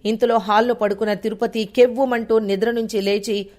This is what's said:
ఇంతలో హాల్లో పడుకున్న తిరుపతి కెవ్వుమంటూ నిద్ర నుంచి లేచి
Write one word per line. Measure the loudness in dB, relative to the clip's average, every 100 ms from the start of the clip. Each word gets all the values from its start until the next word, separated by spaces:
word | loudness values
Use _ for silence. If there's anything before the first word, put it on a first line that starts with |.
ఇంతలో | -4 0 2 2
హాల్లో | 2 2 2
పడుకున్న | 0 0 0 -2
తిరుపతి | -2 -4 -4 -4 -4
కెవ్వుమంటూ | -2 4 4 4 0 0 0 0
నిద్ర | 0 -2 -2
నుంచి | -2 -4 -2
లేచి | 0 -2 -2 -4 -6